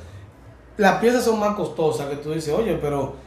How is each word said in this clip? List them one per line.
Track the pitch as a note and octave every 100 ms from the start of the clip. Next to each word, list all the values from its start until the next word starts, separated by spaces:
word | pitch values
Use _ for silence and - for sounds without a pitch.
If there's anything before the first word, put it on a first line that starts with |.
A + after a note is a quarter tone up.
| - - - - - - - -
las | F#3+ F3+
piezas | A3+ B3
son | A3+ G#3+
más | G#3
costosas | G3+ D#3+ - D#3 - C#3
que | C#3+
tú | D3+
dices, | D#3+ D3+
"Oye, | A#3 A3 D3
pero | D3 C#3+ C3 -